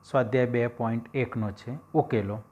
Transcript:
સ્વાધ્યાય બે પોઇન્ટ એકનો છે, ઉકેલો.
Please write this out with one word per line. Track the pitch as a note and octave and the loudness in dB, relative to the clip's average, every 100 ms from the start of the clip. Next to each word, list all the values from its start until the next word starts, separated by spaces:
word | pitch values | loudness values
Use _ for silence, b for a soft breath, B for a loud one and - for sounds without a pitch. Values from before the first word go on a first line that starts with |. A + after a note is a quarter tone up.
| - | 2
સ્વાધ્યાય | C3+ A2+ B2+ B2 | 0 2 2 2
બે | A#2+ A#2 | 2 0
પોઇન્ટ | - A#2 A#2 A#2 C#3 | 0 -2 -2 -2 -4
એકનો | A#2+ A#2+ G#2+ | -2 -2 -4
છે, | G2 - C#3 - | -6 -10 -12 0
ઉકેલો. | D#3+ - A2+ G2 G#2+ - | 0 2 0 0 -6 -10